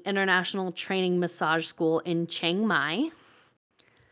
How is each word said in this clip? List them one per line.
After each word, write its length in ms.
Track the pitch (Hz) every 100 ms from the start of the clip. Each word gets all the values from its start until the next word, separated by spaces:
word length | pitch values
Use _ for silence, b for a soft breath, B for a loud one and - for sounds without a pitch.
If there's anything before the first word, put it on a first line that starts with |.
| 196
International 640 | 196 190 180 175 196 185
Training 480 | 175 - 190 180 180
Massage 460 | 175 - 160 160 160
School 340 | - 160 160
in 260 | 175 170 165
Chiang 380 | - 165 185 220
Mai. 440 | 160 143 185 311 - b b b _ _ _ - _ _